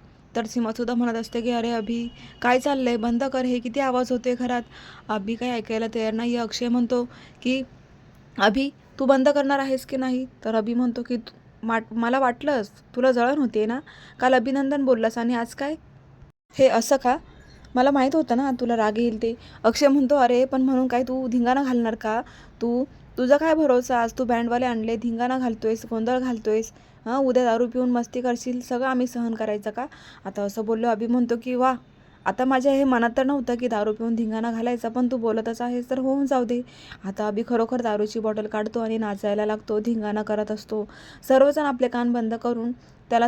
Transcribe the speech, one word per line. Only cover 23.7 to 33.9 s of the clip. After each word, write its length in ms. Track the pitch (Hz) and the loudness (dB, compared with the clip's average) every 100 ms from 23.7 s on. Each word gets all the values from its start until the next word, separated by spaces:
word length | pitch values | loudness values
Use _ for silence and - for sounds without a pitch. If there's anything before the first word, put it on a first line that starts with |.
| 247 247 247 | 2 2 0
आज 140 | 233 240 | 0 -2
तू 60 | |
बँडवाले 420 | 247 233 233 240 254 | -2 0 0 0 0
आणले, 300 | 226 220 226 | -2 -4 -4
धिंगाणा 420 | 233 226 247 262 | -4 -2 -2 -2
घालतोयस, 460 | 247 226 220 220 226 | -2 -2 -2 -4 -4
गोंधळ 280 | 226 226 254 | -4 -2 -2
घालतोयस, 540 | 254 226 220 220 220 - - - 220 | -2 -4 -2 -2 -2 -12 -20 -16 -6
हां, 120 | 262 | 0
उद्या 260 | 262 247 | 2 4
दारू 220 | 240 226 240 | 4 2 0
पिऊन 240 | 254 247 | 0 0
मस्ती 300 | 247 233 247 | 0 -2 -4
करशील, 400 | 247 240 254 247 | -2 -2 -4 -6
सगळं 260 | - 247 262 | -4 -4 -2
आम्ही 200 | 254 247 | 0 -2
सहन 280 | 240 233 | -2 -4
करायचं 360 | 220 220 208 214 | -4 -4 -4 -6
का?" 160 | 214 277 - - - | -8 -10 -12 -20 -14
आता 180 | 196 208 | -10 -6
असं 220 | 202 220 | -6 -4
बोललो 240 | 214 220 240 | -4 0 0
अभि 180 | 214 233 | 0 0
म्हणतो 300 | 247 240 233 | 0 0 -2
की, 120 | 247 | -2
"वा, 200 | 247 262 247 - - - - - | 0 0 0 -8 -20 -20 -8 -6
आता 180 | - | -2
माझ्या 280 | 262 262 277 | 2 2 4
हे 120 | 269 | 4
मनात 260 | 269 240 233 240 | 4 4 2 2
तर 80 | |
नव्हतं 300 | 262 285 240 | 0 0 -2
की 140 | 240 247 | -2 -2
दारू 240 | 214 214 | 0 -2